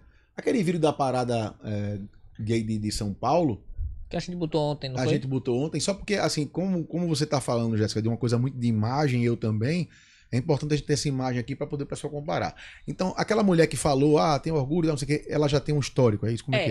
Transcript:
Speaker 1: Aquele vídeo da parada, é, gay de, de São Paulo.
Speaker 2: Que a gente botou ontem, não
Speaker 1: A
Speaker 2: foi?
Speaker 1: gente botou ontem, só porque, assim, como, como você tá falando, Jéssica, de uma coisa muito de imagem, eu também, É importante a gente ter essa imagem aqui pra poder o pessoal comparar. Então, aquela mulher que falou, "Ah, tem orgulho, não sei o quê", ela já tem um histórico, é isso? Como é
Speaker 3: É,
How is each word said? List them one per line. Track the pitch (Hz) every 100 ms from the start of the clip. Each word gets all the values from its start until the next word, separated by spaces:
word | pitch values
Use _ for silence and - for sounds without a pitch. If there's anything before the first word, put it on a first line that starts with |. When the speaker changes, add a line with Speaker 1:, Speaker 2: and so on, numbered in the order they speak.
| - _ _ -
Speaker 1:
Aquele | - 254
vídeo | 170 175
da | 151
parada, | 147 139 127 123 117 107 -
é, | 113 104 104 104 101 - - -
gay | 110 113
de, | 110 110
de | 107
São | - 104
Paulo. | 95 117 160 160 101 - - - - -
Speaker 2:
Que | 175
a |
gente | 170 175
botou | 160 160
ontem, | 147 143 135
não | 123
Speaker 1:
A |
Speaker 2:
foi? | 127
Speaker 1:
gente | 143 131
botou | 131 123 120
ontem, | 156 160
só | -
porque, | 196 -
assim, | 196 156 156 143
como, | - 190 180
como | 151 160 175
você | 147
tá | 147 143
falando, | - 120 117 107
Jéssica, | 107 110
de | 110
uma | 117
coisa | 123 117
muito | 127 131
de | 120
imagem, | 110 107 135 151 123
eu | 117 117
também, | 113 107 120 175 165 - - _ _
É | 123
importante | 160 147 151
a | 147
gente | -
ter |
essa | 143 151
imagem | 131 127 123
aqui | 117
pra | 135 147
poder | 143
o | 139
pessoal | - 147
comparar. | 147 147 160 92 - - - -
Então, | 147 185 -
aquela | 175 214
mulher | 202 170 156
que | 143
falou, | 160 135 147 151
"Ah, | 180 139
tem | 156
orgulho, | 160 131 170 160
não | 147
sei |
o | 135
quê", | 147 -
ela | 147 147
já | 147
tem | -
um | 151
histórico, | 131 - 123 104 107
é |
isso? | 117
Como | - 202
é |
Speaker 3:
É, | 156